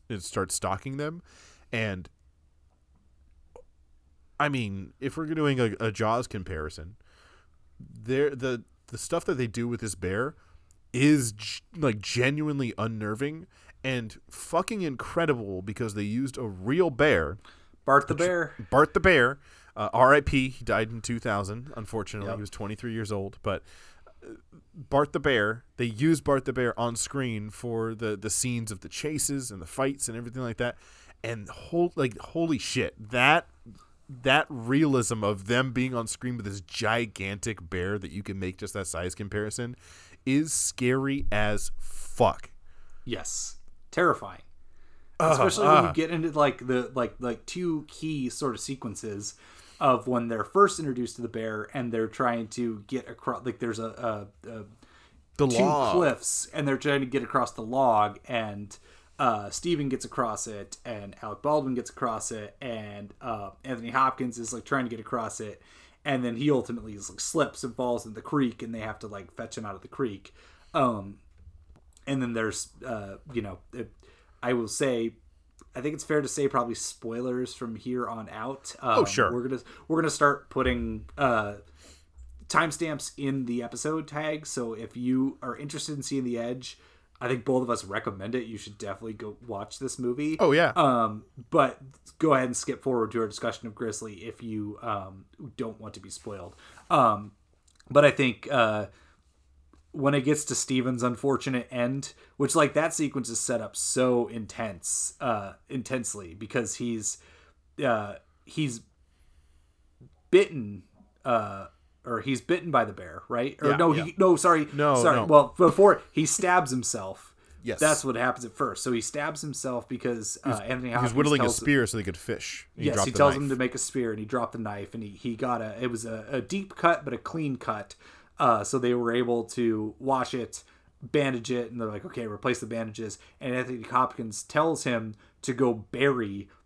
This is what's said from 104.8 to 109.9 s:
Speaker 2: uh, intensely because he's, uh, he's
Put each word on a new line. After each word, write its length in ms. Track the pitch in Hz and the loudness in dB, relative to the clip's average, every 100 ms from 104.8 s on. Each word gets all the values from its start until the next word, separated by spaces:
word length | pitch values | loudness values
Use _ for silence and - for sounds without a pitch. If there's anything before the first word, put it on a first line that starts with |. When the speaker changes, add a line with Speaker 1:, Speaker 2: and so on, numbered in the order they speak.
| - - - - | -4 -4 -4 -4
Speaker 2:
uh, 320 | 131 107 98 - - | -2 -2 -4 -14 -8
intensely 640 | 135 107 127 113 104 90 | -8 -4 -4 -4 -8 -12
because 400 | 104 110 127 107 | -14 -4 -2 -2
he's, 420 | - 120 113 101 - - - _ _ _ - | -4 -4 -2 -4 -8 -16 -20 _ _ _ -2
uh, 340 | 135 110 101 - _ _ | 0 0 -2 -12 _ _
he's 380 | - 160 143 113 - _ _ _ _ _ _ _ _ _ _ | -10 -4 -2 -4 -14 _ _ _ _ _ _ _ _ _ _